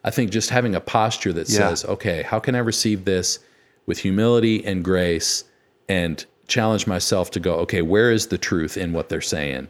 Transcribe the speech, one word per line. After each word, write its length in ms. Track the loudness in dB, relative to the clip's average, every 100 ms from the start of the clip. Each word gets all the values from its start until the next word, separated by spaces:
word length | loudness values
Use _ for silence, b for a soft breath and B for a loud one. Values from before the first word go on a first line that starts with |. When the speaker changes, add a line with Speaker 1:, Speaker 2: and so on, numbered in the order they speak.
Speaker 1:
I 60 | -4
think 200 | -2 0
just 200 | 0 0
having 260 | 0 0 -2
a 40 |
posture 520 | 0 0 2 0 -4
that 160 | -2 0
Speaker 2:
Yeah. 200 | 2 2
Speaker 1:
says, 140 | 0 -4
"Okay, 360 | -4 -2 -4
how 160 | -2 -2
can 160 | 0
I 60 | 0
receive 440 | 0 0 0 0
this 360 | 0 0 0 -4 b b b b -8
with 120 | -4
humility 640 | 0 2 4 4 4 2
and 200 | 0 -2
grace 580 | 0 2 2 0 -2 -4 -8 b b b -4
and 360 | -2 -2 -4 -10 _ -4
challenge 400 | 0 2 2 0
myself 440 | -2 0 0 0
to 80 | -2
go, 140 | 0 0
okay, 240 | 0 0
where 300 | 2 4 4
is 140 | 4 0
the 80 | -4
truth 380 | -2 -2 -2 -4
in 160 | -4
what 160 | -4 -4
they're 120 | -4
saying?" 460 | -4 -4 -4 -6 -8